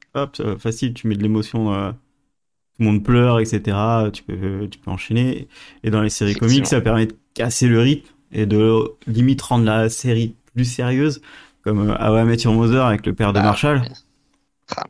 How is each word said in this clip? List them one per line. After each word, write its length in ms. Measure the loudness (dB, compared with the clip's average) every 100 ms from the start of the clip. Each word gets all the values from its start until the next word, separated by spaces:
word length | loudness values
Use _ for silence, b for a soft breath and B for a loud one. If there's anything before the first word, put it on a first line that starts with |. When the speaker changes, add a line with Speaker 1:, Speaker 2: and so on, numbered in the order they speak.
| _
Speaker 1:
hop, 220 | -8 -6 -6
euh, 200 | -6 -4
facile, 340 | -6 -4 -4
tu 140 | -4 -4
mets 80 | -2
de 80 |
l'émotion, 500 | 0 0 -2 -4 -2
euh, 160 | -2 -4
tout 60 | -8 _ _ _ _ _ _ _ -2
le 40 | 0
monde 180 | 2
pleure, 360 | 2 4 4 2
et 60 | 0
cetera, 640 | -2 -2 -2 0 0 -2
tu 80 | -4
peux, 460 | -10 -8 -6 -6 -8
tu 80 | -12
peux 140 | -10
enchaîner. 560 | -10 -4 -2 -2 -4 -10 B B B
Et 60 | -2
dans 120 | 0
les 80 | 0
séries 220 | -2 -2
Speaker 2:
Effectivement. 160 | 0 2
Speaker 1:
comiques, 140 | 2 2
ça 140 | 0
permet 260 | 2 2 0
de 80 | -4 _
casser 320 | -6 -4 0 2
le 120 | 4
rythme 280 | 2 0 -4 _ _
et 140 | -4 0
de 460 | 2 4 2 0 -6 -4
limite 340 | 2 2 2
rendre 240 | 0 2 2
la 240 | 2 0
série 460 | -2 -2 -2 -2 -6 _
plus 120 | -4 -4
sérieuse, 540 | -2 -2 0 0 -2 B B B B
comme, 260 | -2 0 0
euh, 60 | 0
How 180 | 2 2
I 40 | 4
Met 100 | 2
Your 100 | 2
Mother 320 | 2 4 2 2
avec 220 | 0 -2
le 80 | -2
père 180 | 0
de 60 | 2
Speaker 2:
Ah, 40 |
Speaker 1:
Marshall. 380 | 2 2 0 0
Speaker 2:
oui. 80 | -2 -8 _ _ _ _ _ _ -14
Ah, 80 | -12